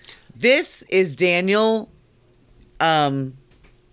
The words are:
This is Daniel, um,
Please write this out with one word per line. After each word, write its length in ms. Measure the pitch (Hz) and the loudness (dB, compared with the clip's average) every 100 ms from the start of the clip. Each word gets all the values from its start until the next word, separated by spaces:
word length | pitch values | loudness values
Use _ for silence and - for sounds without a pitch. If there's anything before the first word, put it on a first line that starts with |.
| - - - - | -20 -20 -20 -4
This 440 | 233 277 - - | 0 0 0 -6
is 340 | - 190 180 127 | -2 0 0 0
Daniel, 760 | 180 175 190 208 220 220 - _ _ _ _ _ _ _ _ - | 0 0 0 0 0 -2 -6 _ _ _ _ _ _ _ _ -2
um, 560 | 165 156 147 139 131 131 _ _ - _ _ | 0 2 0 -2 -6 -12 _ _ -20 _ _